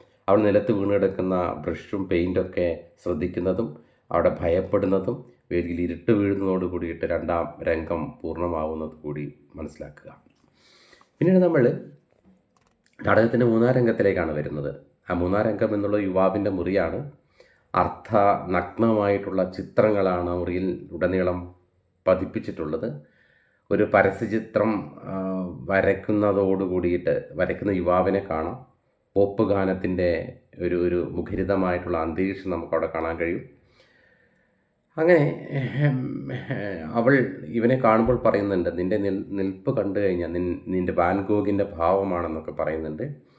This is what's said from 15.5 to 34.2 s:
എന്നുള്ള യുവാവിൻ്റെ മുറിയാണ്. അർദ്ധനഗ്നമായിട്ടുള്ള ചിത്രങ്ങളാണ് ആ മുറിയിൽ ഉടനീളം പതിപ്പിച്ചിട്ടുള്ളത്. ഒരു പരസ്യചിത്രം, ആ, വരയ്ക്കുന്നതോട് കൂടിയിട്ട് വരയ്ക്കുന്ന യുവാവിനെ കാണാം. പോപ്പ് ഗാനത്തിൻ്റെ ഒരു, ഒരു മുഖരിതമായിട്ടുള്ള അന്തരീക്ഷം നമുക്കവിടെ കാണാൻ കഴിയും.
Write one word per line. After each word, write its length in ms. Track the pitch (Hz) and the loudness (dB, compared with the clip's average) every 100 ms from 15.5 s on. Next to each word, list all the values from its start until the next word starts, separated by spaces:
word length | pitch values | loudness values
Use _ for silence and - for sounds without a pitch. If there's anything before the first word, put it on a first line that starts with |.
| 104 110 | 0 -2
എന്നുള്ള 240 | 104 101 104 | 0 0 0
യുവാവിൻ്റെ 540 | 95 92 95 98 101 | 0 2 2 2 -2
മുറിയാണ്. 480 | 95 85 95 82 98 143 - _ _ _ _ _ | -2 0 0 0 -4 -10 -16 _ _ _ _ _
അർദ്ധനഗ്നമായിട്ടുള്ള 1700 | 90 87 - - 110 101 95 85 92 95 - 113 110 101 101 98 92 92 | 0 0 -4 0 2 4 2 0 -2 -2 0 2 4 2 0 -2 -2 -2
ചിത്രങ്ങളാണ് 800 | - - - 107 104 95 87 87 | -4 -4 2 2 2 2 0 -2
ആ 80 | 87 | -2
മുറിയിൽ 280 | 87 90 92 - - | -2 -2 -2 -4 -8
ഉടനീളം 480 | 85 90 92 90 90 90 - _ _ _ _ - | -2 0 2 0 -2 -8 -16 _ _ _ _ 0
പതിപ്പിച്ചിട്ടുള്ളത്. 840 | 92 98 - - - 78 80 117 147 - _ _ _ _ _ - | 2 0 -8 -8 -8 -6 -6 -6 -10 -16 _ _ _ _ _ -2
ഒരു 120 | 98 104 | 0 4
പരസ്യചിത്രം, 840 | 101 98 92 107 107 - 107 107 104 - - | 4 4 2 -2 -2 -2 0 2 0 -4 -12
ആ, 100 | 95 95 95 92 90 73 73 | -10 -6 -4 -4 -6 -8 0
വരയ്ക്കുന്നതോട് 1000 | 95 92 92 - 104 104 98 95 95 | 2 4 2 0 2 4 4 2 2
കൂടിയിട്ട് 500 | 92 90 87 87 - 69 - - | 0 0 0 0 0 -2 -2 -4
വരയ്ക്കുന്ന 360 | 92 - 101 | -2 -2 -2
യുവാവിനെ 500 | 92 87 90 92 98 | 0 2 2 2 0
കാണാം. 360 | - 80 82 123 - _ _ _ _ 98 | -2 -4 -4 -8 -14 _ _ _ _ 0
പോപ്പ് 280 | 101 107 | 2 2
ഗാനത്തിൻ്റെ 680 | 101 98 95 92 92 90 87 82 87 - _ - | 2 2 0 0 -2 0 0 0 -4 -14 _ -6
ഒരു, 200 | 87 87 | -2 0
ഒരു 180 | 87 87 80 | 0 0 -2
മുഖരിതമായിട്ടുള്ള 840 | 87 87 95 92 98 92 90 90 85 | -6 -4 -2 0 0 0 -2 -2 -2
അന്തരീക്ഷം 540 | 80 80 95 92 95 | -2 -2 -2 -4 -6
നമുക്കവിടെ 380 | 85 82 80 80 | -6 -2 -2 -2
കാണാൻ 260 | 80 82 82 | -4 -4 -4
കഴിയും. 260 | 85 - - - _ _ _ _ _ _ | -4 -4 -8 -20 _ _ _ _ _ _